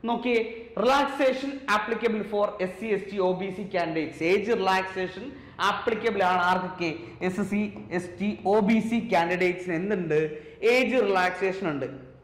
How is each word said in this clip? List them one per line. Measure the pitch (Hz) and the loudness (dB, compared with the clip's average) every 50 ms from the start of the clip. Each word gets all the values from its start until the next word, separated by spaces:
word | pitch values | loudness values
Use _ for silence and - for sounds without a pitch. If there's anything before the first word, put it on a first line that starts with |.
| - | 0
നോക്കിയേ, | 226 240 233 - 247 240 226 220 226 - - - - - - | -2 -2 0 0 2 2 2 2 0 -6 -12 -14 -10 -4 0
relaxation | 202 247 269 277 277 277 - - 285 262 254 - - 277 | 2 4 4 4 4 2 2 2 2 2 2 2 -4 -6
applicable | 277 - - - 208 214 - - 226 214 233 226 214 214 196 208 | -6 -6 -2 0 0 0 2 -2 -4 0 0 0 0 0 -2 -2
for | 208 208 208 208 - - | 0 0 0 0 0 -2
എസ് | 185 185 185 - | -4 -4 -4 -6
സി, | 226 | -2
എസ് | 226 208 190 190 - | -2 -2 -2 -2 -6
ടി, | 202 202 | -2 0
ഒ | 185 185 | 2 2
ബി | 185 175 196 196 | 2 0 -2 -6
സി | 185 208 | -6 -8
candidates. | 208 190 - 180 170 160 160 160 151 - - - | -8 -4 0 0 0 0 0 -2 -2 -2 -4 -2
ഏജ് | 160 165 190 208 196 220 | 2 2 2 2 2 0
റിലാക്സേഷൻ | 233 190 190 190 190 185 185 185 - 190 185 175 - 190 220 285 - - - - - - | 0 2 2 2 2 2 0 -2 -4 -4 -6 -6 -6 -10 -12 -12 -14 -14 -18 -18 -6 -2
ആപ്ലിക്കബിൾ | 175 196 208 - - 247 226 214 226 233 208 202 | 0 0 0 0 0 -2 -2 0 -2 -2 0 2
ആണ് | 190 180 185 180 | 2 2 4 4
ആർക്കൊക്കെ? | 175 180 185 185 180 180 - - 175 165 147 - - - - - | 4 4 2 2 0 -4 -4 -4 -4 -4 -4 -4 -10 -14 -10 -4
എസ് | 175 185 185 202 | -4 -2 -2 -2
സി, | 202 190 202 208 208 208 - - - - | -2 0 0 0 0 -2 -4 -10 -10 -4
എസ് | 160 180 175 - - - | -4 -4 -4 -4 -8 -4
ടി, | 196 208 208 - - | -2 -2 -2 -2 0
ഒ | 185 202 214 | 2 4 4
ബി | 208 190 233 220 | 6 6 4 4
സി | 214 226 240 233 208 - | 4 2 0 -2 0 2
കാൻഡിഡേറ്റ്സിന് | 196 175 165 170 180 175 185 180 175 180 - 180 170 | 2 2 2 2 2 2 2 0 0 -2 -4 -4 -2
എന്തുണ്ട്? | 160 185 202 214 190 175 160 151 151 160 151 156 - - - - - | -2 0 0 -2 -2 0 2 2 2 2 0 -4 -8 -14 -16 -14 0
ഏജ് | - 226 240 254 254 208 240 | 2 4 4 4 4 4 2
റിലാക്സേഷൻ | 262 220 202 196 185 180 180 180 180 196 190 180 190 202 170 | 2 4 4 4 4 2 2 0 0 0 0 0 0 -2 -2
ഉണ്ട്. | 147 139 131 123 - - - - - - | -2 -2 -4 -6 -8 -12 -16 -18 -20 -20